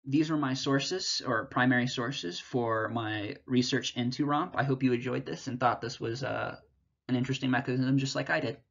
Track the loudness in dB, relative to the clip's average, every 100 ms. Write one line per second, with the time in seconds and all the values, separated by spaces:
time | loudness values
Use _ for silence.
0 | 2 2 4 2 0 0 2 2 2 -2
1 | -2 -2 0 -2 0 2 4 4 2 -2
2 | -4 -4 -6 -8 -4 -2 0 0 0 -2
3 | -2 -4 -4 -10 0 2 4 0 -2 -2
4 | -2 0 0 0 0 -2 0 2 2 2
5 | 0 -4 -4 -8 -6 0 2 2 -4 -6
6 | -6 -4 -4 -4 -6 -8 _ _ _ _
7 | -2 0 2 0 2 0 2 0 4 2
8 | 2 -2 0 0 0 -6 _